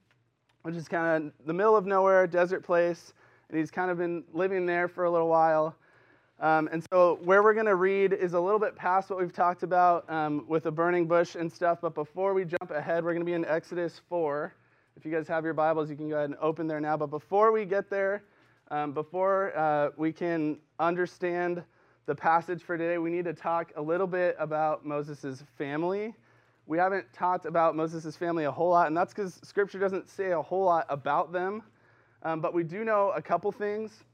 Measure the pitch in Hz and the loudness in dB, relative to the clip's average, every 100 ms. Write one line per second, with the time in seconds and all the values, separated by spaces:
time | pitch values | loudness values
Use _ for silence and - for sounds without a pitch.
0 | _ _ _ _ _ _ 165 170 156 175 | _ _ _ _ _ _ -10 -10 -6 -2
1 | 165 160 151 - 127 170 214 220 190 196 | 2 0 -2 -10 -6 0 4 4 4 2
2 | 190 190 185 175 175 185 156 175 175 170 | 6 6 4 2 2 0 0 2 2 0
3 | - _ _ _ - 156 156 - 185 175 | -8 _ _ _ -8 -4 -4 -2 -4 -2
4 | 175 170 - 165 190 190 175 175 175 180 | -2 -4 -8 -2 -2 0 0 0 0 0
5 | 175 170 165 165 160 156 156 - _ _ | 0 2 4 4 4 4 0 -4 _ _
6 | _ _ _ - 156 156 156 160 165 185 | _ _ _ -2 2 2 2 -4 0 4
7 | 175 160 170 196 208 214 220 190 185 196 | 6 4 4 6 6 4 4 4 2 2
8 | 196 190 180 175 180 208 196 - 185 185 | 2 2 0 0 2 2 0 -4 0 0
9 | 190 185 180 180 175 180 175 180 180 170 | 0 -4 -4 0 0 0 0 4 6 4
10 | - 160 151 147 - 160 160 156 170 175 | 0 -4 -2 -2 -2 -2 -2 0 2 2
11 | 165 170 175 185 165 - 175 170 165 151 | 2 2 2 -2 -8 -2 0 0 -2 -6
12 | 147 180 190 190 180 170 175 151 143 170 | -8 -4 -2 0 -2 -6 -6 -8 -4 -2
13 | 170 170 170 170 160 160 165 175 170 - | 0 -2 -2 -2 -2 -2 -4 -6 -6 -8
14 | - 175 156 143 165 _ _ _ _ - | -8 -4 -2 -4 -8 _ _ _ _ -16
15 | 156 160 156 165 160 156 156 160 151 147 | -6 -4 -2 -4 -2 0 2 2 -2 -6
16 | 151 151 147 143 151 160 160 156 151 151 | -6 -4 -4 -2 -2 -2 -4 -4 -2 -2
17 | 151 147 - 196 220 220 202 196 196 196 | -2 -6 -2 2 4 4 0 -4 -2 -2
18 | 196 202 208 _ _ _ - 147 147 139 | -2 -4 -8 _ _ _ -8 -6 -4 -6
19 | 151 180 190 196 196 - 156 147 147 147 | -6 -2 0 2 0 0 0 2 0 -2
20 | 160 160 170 165 151 147 _ - 160 175 | -4 -4 -4 -2 -2 -4 _ -4 -2 0
21 | 180 - 180 175 175 175 165 _ _ _ | -4 -4 -6 -2 -4 -6 -10 _ _ _
22 | - - - 165 165 175 - 170 165 175 | -8 -4 2 0 0 -8 -6 -4 -2 -2
23 | 165 175 170 156 170 170 165 - 151 175 | -2 -4 -4 -6 -4 -4 -4 -8 -4 -2
24 | 190 180 180 165 151 151 156 151 151 147 | 0 0 0 -2 -4 -2 -2 -2 -4 -6
25 | 147 147 143 131 147 - 143 147 175 196 | -6 -10 -10 -12 -14 -8 -6 -2 -2 -2
26 | 214 220 _ _ _ _ - 160 185 196 | -6 -10 _ _ _ _ -6 0 0 0
27 | - - 180 180 165 170 165 156 160 165 | -6 -4 -2 -2 0 2 2 2 -2 -4
28 | 160 151 175 170 147 127 175 175 165 160 | -10 -6 -4 -2 -2 0 4 4 4 2
29 | 185 - 196 - - - 196 190 196 185 | -2 -4 -8 -10 -10 -2 -2 0 -2 -2
30 | - - 190 170 139 185 190 170 - 139 | -8 -6 -2 -2 -2 0 2 2 0 -4
31 | 139 147 160 175 185 214 - _ _ _ | -2 -2 0 -4 -4 -6 -12 _ _ _
32 | _ _ 160 160 160 170 165 185 226 214 | _ _ -6 -4 -2 -2 -4 -4 -2 0
33 | 202 147 - 170 208 - 208 208 214 - | 0 -2 -2 -2 -2 -4 -6 -6 -8 -14
34 | _ | _